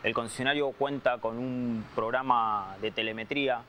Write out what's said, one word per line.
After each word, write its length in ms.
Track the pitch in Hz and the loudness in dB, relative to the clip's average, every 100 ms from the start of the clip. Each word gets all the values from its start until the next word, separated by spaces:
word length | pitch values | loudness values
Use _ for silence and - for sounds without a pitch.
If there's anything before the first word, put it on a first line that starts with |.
el 120 | 110 | 0
concesionario 580 | 117 117 - 131 147 139 | 0 -2 0 2 2 0
cuenta 460 | - 139 139 127 123 | 0 0 2 2 2
con 220 | 113 113 | -2 -2
un 440 | 127 127 120 113 107 | -4 -2 -2 -2 -2
programa 840 | - 110 127 131 120 113 107 95 98 | -2 0 0 4 2 4 0 -4 -4
de 120 | 110 | -4
telemetría 720 | 113 110 110 110 135 135 120 | -2 -4 -4 -4 0 0 -2